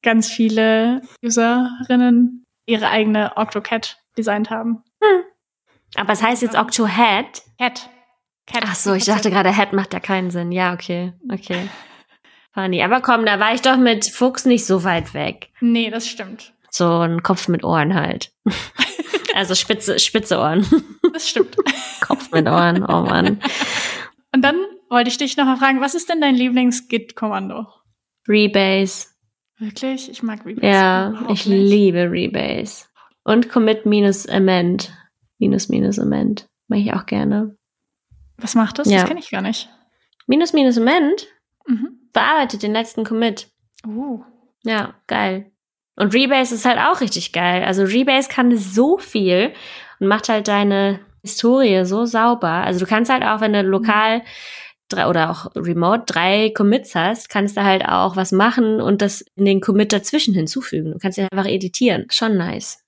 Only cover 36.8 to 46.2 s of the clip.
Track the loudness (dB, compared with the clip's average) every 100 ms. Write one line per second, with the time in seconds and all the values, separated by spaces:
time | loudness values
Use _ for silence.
36.8 | -2 -4 -4 -4 -2 -2 -4 -10 _ _
37.8 | _ _ _ _ -20 _ -4 0 0 -2
38.8 | 0 2 2 -2 -6 -6 -6 -8 -10 _
39.8 | _ _ _ _ 0 2 2 4 4 4
40.8 | 2 2 2 0 -6 _ _ _ -4 -2
41.8 | -4 -10 _ -2 2 2 0 -4 -2 -2
42.8 | -4 -6 -4 -2 -2 -2 -14 _ _ _
43.8 | -12 -10 -8 -10 -12 _ _ _ -4 -4
44.8 | -4 -12 -8 -4 -2 -4 -10 _ _ _
45.8 | _ -2 2 4